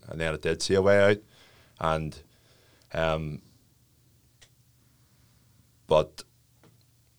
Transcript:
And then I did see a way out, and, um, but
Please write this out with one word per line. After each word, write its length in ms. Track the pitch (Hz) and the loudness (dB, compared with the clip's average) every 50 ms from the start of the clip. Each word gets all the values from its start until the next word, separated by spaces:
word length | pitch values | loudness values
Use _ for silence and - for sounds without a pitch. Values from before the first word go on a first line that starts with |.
| - - | -18 -14
And 100 | - 80 | -8 -6
then 140 | 82 80 78 | -6 -6 -6
I 60 | 78 | -4
did 240 | - 82 80 - - | -4 -4 -4 -4 -2
see 120 | - 95 | 0 0
a 60 | 95 | 2
way 300 | 95 98 101 101 98 101 | 4 4 4 6 6 4
out, 80 | 104 104 - _ _ _ - _ _ _ _ _ _ _ | 2 0 -4 _ _ _ -20 _ _ _ _ _ _ _
and, 400 | - 80 80 80 80 78 76 - - _ _ _ _ _ _ _ _ _ _ _ _ _ - | -4 -4 -2 -2 -4 -8 -10 -14 -20 _ _ _ _ _ _ _ _ _ _ _ _ _ -6
um, 480 | 80 80 80 80 80 78 76 73 - - _ _ _ _ _ _ _ _ _ _ _ _ _ _ _ _ _ _ _ - _ _ _ _ _ _ _ _ _ _ _ _ _ _ _ _ _ _ _ _ _ _ _ _ _ _ _ _ | -4 -2 -2 -2 -4 -6 -8 -10 -12 -16 _ _ _ _ _ _ _ _ _ _ _ _ _ _ _ _ _ _ _ -20 _ _ _ _ _ _ _ _ _ _ _ _ _ _ _ _ _ _ _ _ _ _ _ _ _ _ _ _
but 360 | - 80 78 78 - - - - _ _ _ _ _ _ _ _ _ _ _ _ _ _ _ _ _ _ | 2 2 2 2 0 -6 -16 -20 _ _ _ _ _ _ _ _ _ _ _ _ _ _ _ _ _ _